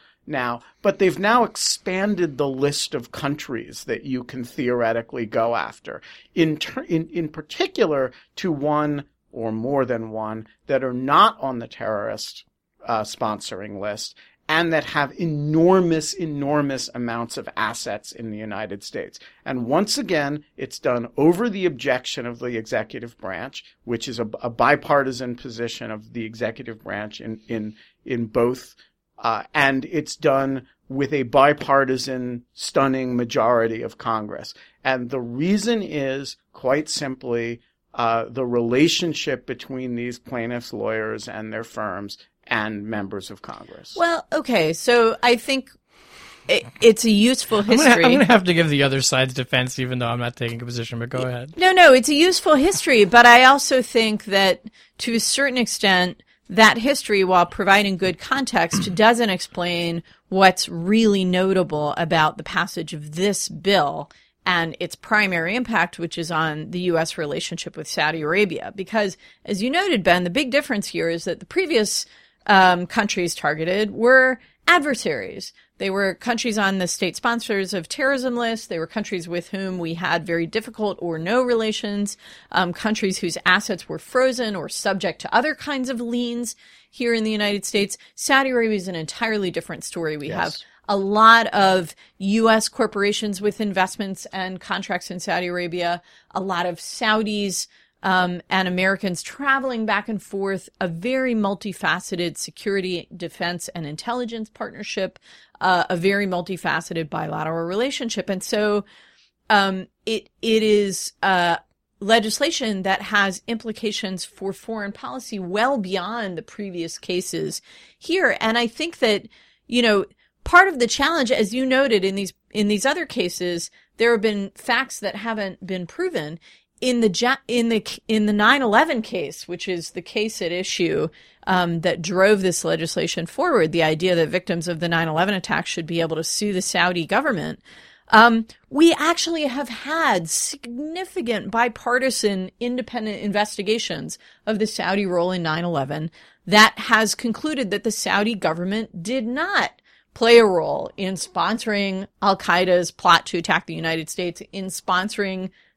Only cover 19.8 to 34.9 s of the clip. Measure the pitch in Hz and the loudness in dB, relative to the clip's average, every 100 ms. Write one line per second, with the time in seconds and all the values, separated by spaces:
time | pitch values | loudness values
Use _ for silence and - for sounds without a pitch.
19.8 | 208 285 196 165 143 147 - - 131 - | 0 -2 -2 -2 -2 -6 -10 -12 -12 -6
20.8 | 139 123 117 - 151 175 240 196 180 127 | -2 -2 -4 2 4 4 0 0 -2 -2
21.8 | 131 127 - - 120 120 123 113 107 117 | -2 -2 -4 -8 -8 -8 -6 -6 -4 -4
22.8 | 107 120 120 - 95 90 131 - - _ | -4 -10 -14 -14 -10 -10 -10 -14 -20 _
23.8 | - 117 - 113 110 - 123 117 127 147 | -6 -6 -6 -6 -6 -6 -6 2 4 4
24.8 | - 143 135 123 127 120 131 110 117 - | 4 2 2 -4 -8 -8 -10 -8 -8 -8
25.8 | 113 107 113 117 110 113 113 113 120 110 | -12 -12 -12 -10 -10 -6 -6 -6 -12 -14
26.8 | - 101 107 - 117 110 - 113 107 107 | -10 -8 -8 -12 -12 -12 -8 -6 -6 -10
27.8 | _ _ - 120 110 131 120 127 - _ | _ _ -6 -6 -2 0 0 0 -10 _
28.8 | _ _ _ _ 113 110 - 151 139 135 | _ _ _ _ -2 -2 -2 2 2 2
29.8 | - 131 151 - 156 135 135 135 - _ | -4 -6 -6 -2 0 2 0 -4 -10 _
30.8 | - 135 135 147 120 139 143 147 - 139 | -10 -4 -2 -2 2 6 6 4 2 2
31.8 | 131 131 135 127 123 120 - - - - | 2 0 -4 -6 -6 -8 -12 -14 -4 0
32.8 | 135 131 127 123 117 131 113 120 113 113 | 2 0 -2 -2 -2 2 4 4 2 -2
33.8 | 110 - 123 110 104 - - - - _ | -8 -8 -4 -4 -4 -10 -14 -18 -20 _
34.8 | 131 | -2